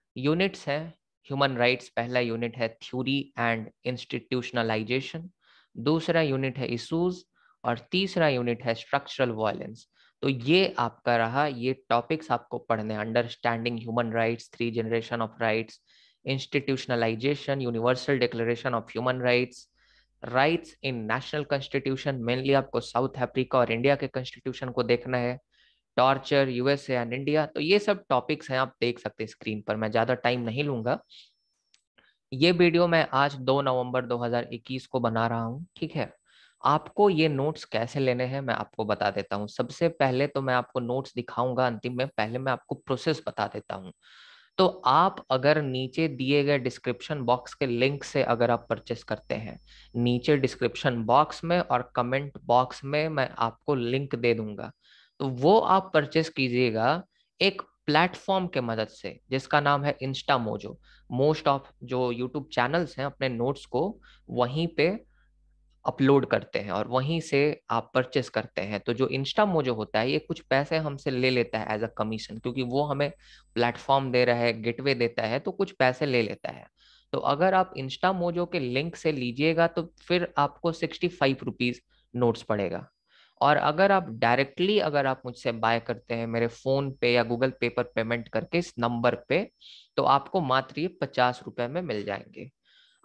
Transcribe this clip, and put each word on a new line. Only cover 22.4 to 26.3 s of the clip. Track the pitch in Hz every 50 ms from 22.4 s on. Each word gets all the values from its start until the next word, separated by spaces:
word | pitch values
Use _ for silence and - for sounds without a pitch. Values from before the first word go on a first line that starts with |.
| 131 135 139
आपको | 135 131 - - 117
साउथ | 117 - - 117 131 131 - 135
अफ्रीका | 123 120 - 131 127 - - 131
और | 120 107
इंडिया | 113 117 120 139 143
के | 135 143 131
कॉन्स्टिट्यूशन | - 131 127 - - 123 - 131 127 - 135 127
को | 120 127 120
देखना | 110 123 120 - 135 127 123
है, | 120 123 123 131 - _ _ _ _ _ _ _ _ _ _ -
torture, | 127 131 135 131 131 -